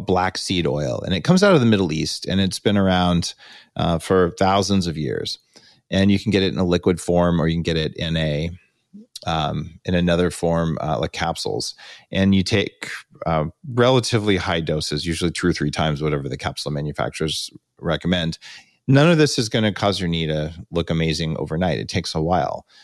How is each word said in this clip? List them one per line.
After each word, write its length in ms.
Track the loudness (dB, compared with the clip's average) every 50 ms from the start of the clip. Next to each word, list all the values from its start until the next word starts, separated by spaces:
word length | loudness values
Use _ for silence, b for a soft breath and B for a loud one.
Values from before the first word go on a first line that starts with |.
| 0
black 320 | 0 0 2 0 0 -2 -4
seed 260 | -4 -2 -2 0 0
oil, 360 | 0 0 -2 -2 -2 -4 -4
and 120 | -4 -4 -4
it 100 | 0 2
comes 200 | 4 4 6 6
out 100 | 6 6
of 60 | 6
the 80 | 6
Middle 240 | 6 4 4 2 0
East, 340 | 0 -2 -2 -4 -6 -6 -4
and 160 | -2 0 0
it's 180 | 0 0 -2 -2
been 180 | 0 2 2
around, 580 | 4 4 4 2 2 2 2 2 0 0 -4 B B B B B B B B -6
uh, 240 | -2 -2 0 -2 -2
for 320 | 0 2 2 4 2 2 2 0
thousands 480 | 2 2 2 2 2 2 0 0 0
of 100 | -2 -4
years. 400 | -4 -4 -4 -4 -4 -6 -6 -8 -10 b b b b b b b b b -2
And 200 | 0 2 4 4
you 60 | 4
can 140 | 2 2 0
get 100 | 0 2
it 120 | 2 0 0
in 40 |
a 80 | 0 0
liquid 340 | 2 2 2 2 2 0 0
form, 400 | 0 0 2 2 4 4 2 2
or 80 | 2
you 80 | 0 0
can 60 | 0
get 160 | -2 -2 -2
it 180 | -2 -2 -4 -6
in 200 | -6 -6 -4 -2
a, 320 | -2 -2 -2 -2 -4 -4 -6 -8 -12 _ _ _ _ _ _ -20 -20 -20 _ -20 -10 -6
um, 520 | -4 -4 -2 -2 -4 -4 -6 -8 -10 -14 -10 -4
in 80 | -2 0
another 360 | 2 2 2 2 2 2 0
form, 460 | -2 -2 -2 0 0 0 0 -2 -2 -4
uh, 180 | -4 -4 -2 -2
like 140 | -4 -4 -4
capsules. 640 | -4 -4 -4 -4 -4 -6 -6 -6 -6 -6 -8 B B B B B B B _
And 220 | -2 2 4 4 4
you 80 | 4 2
take, 460 | 2 0 0 0 -2 -6 -12 -12 -12 -12 -14 -16 _ -16 -8 -4
uh, 200 | -2 -2 0 -2 -4 -6 _ -14 -4 0
relatively 640 | 2 4 4 4 4 2 2 0 0 2 2 2
high 240 | 2 0 -2 -2 -2
doses, 460 | -2 -2 -4 -4 -4 -4 -4 -4 -4
usually 260 | -4 -2 -2 -2 -2
two 160 | -2 0 0
or 60 | 0 0
three 180 | 0 -2 -2
times 300 | 0 0 0 0 0 -2 -2
whatever 240 | -2 -2 -2 -4
the 80 | -6 -8
capsule 360 | -6 -6 -6 -6 -6 -6 -6
manufacturers 800 | -4 -4 -4 -4 -4 -4 -4 -4 -4 -4 -4 -4 -4 -6 -8 -10 -14 -20 _ _ _ -8
recommend. 580 | -4 -4 -2 -2 0 0 0 0 -2 -4 -6 B B B B B B B B B _
None 240 | 4 4 6 6 6
of 80 | 6
this 220 | 6 4 4 2 0
is 80 | -2
gonna 240 | -2 0 0 0 0
cause 280 | 0 0 0 0 0 0
your 100 | 0 -2
knee 180 | 0 0 0
to 260 | -2 -2 -2 -4 -6 -8 -12 -12 -6
look 180 | -4 -4 -2 -2
amazing 480 | -2 0 0 0 -2 -2 -4 -4 -4
overnight. 420 | -4 -6 -4 -4 -2 -2 -2 -2 -4
It 80 | -4
takes 260 | -4 -4 -4 -4 -4 -4
a 80 | -2
while 460 | 0 0 0 0 0 -2 -6 -8 b b b b